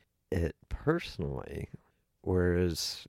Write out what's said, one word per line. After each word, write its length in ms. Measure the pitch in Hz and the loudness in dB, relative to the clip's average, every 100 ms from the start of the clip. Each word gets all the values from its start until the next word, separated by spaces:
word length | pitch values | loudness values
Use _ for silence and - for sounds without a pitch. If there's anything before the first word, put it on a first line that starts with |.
| _ _ - | _ _ -4
it 240 | - 82 - - | 0 0 -2 -10
personally, 1000 | - 143 170 - - 71 69 - - - - _ _ _ _ | -4 0 0 -2 -6 -4 -4 -8 -8 -10 -12 _ _ _ _
whereas 840 | - 90 90 87 90 80 - - | 0 4 4 4 4 0 -4 -6